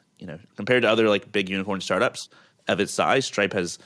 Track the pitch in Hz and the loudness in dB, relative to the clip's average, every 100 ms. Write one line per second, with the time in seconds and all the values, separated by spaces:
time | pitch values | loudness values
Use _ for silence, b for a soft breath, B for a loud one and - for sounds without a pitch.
0 | _ _ 90 82 _ - 101 127 110 113 | _ _ -16 -16 _ -8 0 2 4 4
1 | 110 101 - 101 95 98 98 95 - 92 | 4 2 0 -4 -2 -4 -4 -6 -2 0
2 | 127 - - b b _ - 101 90 - | 0 -2 -14 b b _ -2 0 0 0
3 | 82 135 - - 98 98 87 - | 2 0 0 -2 -2 -2 -4 -8